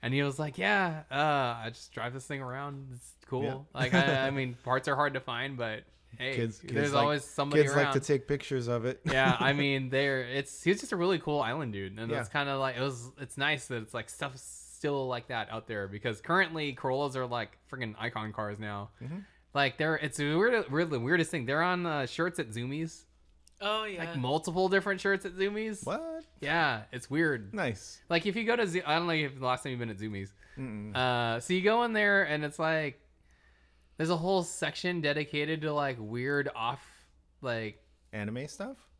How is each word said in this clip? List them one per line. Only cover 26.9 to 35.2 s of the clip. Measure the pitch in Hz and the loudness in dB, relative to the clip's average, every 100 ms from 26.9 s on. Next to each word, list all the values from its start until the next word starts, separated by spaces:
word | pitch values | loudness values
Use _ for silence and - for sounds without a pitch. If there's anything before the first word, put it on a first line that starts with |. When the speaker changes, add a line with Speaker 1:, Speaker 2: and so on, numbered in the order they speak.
Speaker 1:
it's | 127 - | -12 -4
weird. | 143 165 131 98 | 2 2 0 -4
Speaker 2:
Nice. | 208 156 104 - - _ | -4 -2 -2 -8 -18 _
Speaker 1:
Like, | 170 202 | 0 2
if | 196 | 0
you | 220 | 2
go | 240 | 2
to | 214 | 2
Zu-, | 170 143 | 0 2
I | 156 | 2
don't | 170 | 2
know | |
if | 160 147 131 | 0 0 -2
the | 127 | 0
last | 127 | 0
time | 143 | 0
you've | 127 | -4
been | 117 | -4
at | 101 | -6
Zumiez. | 107 101 95 - - - | -6 -6 -8 -12 -20 -10
Speaker 2:
Mm-mm. | 131 107 104 107 | -8 -8 -6 0
Speaker 1:
Uh, | 127 120 117 117 | 2 2 0 -2
so | - | 0
you | 185 | 2
go | 190 226 | 4 4
in | 240 | 4
there, | 220 208 202 | 2 4 6
and | 175 151 151 | 4 0 -2
it's | 143 | -2
like, | 160 160 151 - _ _ _ _ _ _ _ _ _ _ | 2 2 0 -6 _ _ _ _ _ _ _ _ _ _
there's | 160 | 0
a | 170 | 2
whole | 170 190 | 4 2
section | 170 - 151 147 180 180 | 2 -2 -4 -2 -2 0
dedicated | 147 147 | 0 0